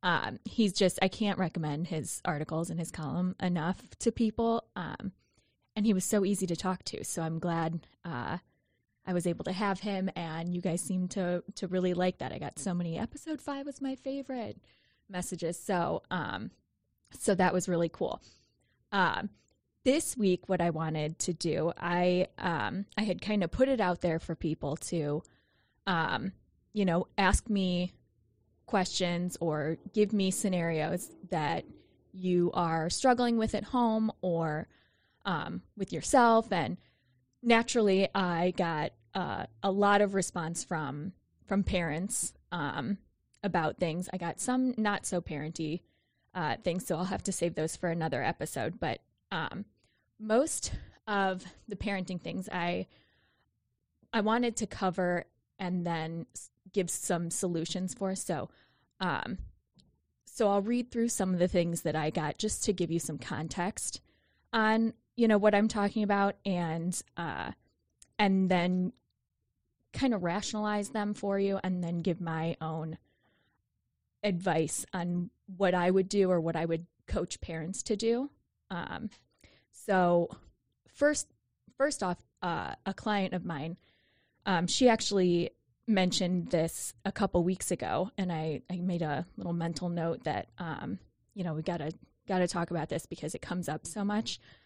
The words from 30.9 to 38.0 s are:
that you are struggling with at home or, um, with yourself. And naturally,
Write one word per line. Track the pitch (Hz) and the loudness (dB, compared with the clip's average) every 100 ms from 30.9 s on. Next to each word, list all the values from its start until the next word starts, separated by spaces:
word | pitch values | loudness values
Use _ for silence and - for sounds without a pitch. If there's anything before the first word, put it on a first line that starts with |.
| 175 - - 180 | -2 -6 -16 -4
that | 170 147 170 - - _ _ _ | -2 0 -2 -6 -20 _ _ _
you | 190 180 175 175 | -6 2 4 4
are | - 170 165 160 | 2 0 2 0
struggling | - 262 247 240 233 | 2 4 6 4 2
with | 220 208 | 2 0
at | |
home | 214 254 233 220 220 - | -2 2 2 2 0 -2
or, | 185 170 165 151 - _ _ _ _ _ 202 | -2 0 0 -2 -6 _ _ _ _ _ -4
um, | 165 - 180 - - | -2 -2 -8 -10 -8
with | 196 | -6
yourself. | 156 - 269 240 226 226 | -4 4 6 8 6 4
And | 180 135 180 _ _ _ _ _ _ | 0 0 -4 _ _ _ _ _ _
naturally, | 240 226 233 240 208 190 | 4 4 4 4 4 6